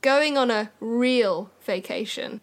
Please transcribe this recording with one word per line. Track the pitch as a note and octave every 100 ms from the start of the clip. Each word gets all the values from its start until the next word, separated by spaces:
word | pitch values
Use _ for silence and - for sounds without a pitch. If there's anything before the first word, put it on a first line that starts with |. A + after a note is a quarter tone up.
Going | C4 C#4 D4+ C#4
on | B3+
a | A3 G#3+ _
real | A3 A#3 B3 B3+ G#3+ E3+ G3+ _
vacation. | - F#3+ F#3 F3+ G#3 - - G#3+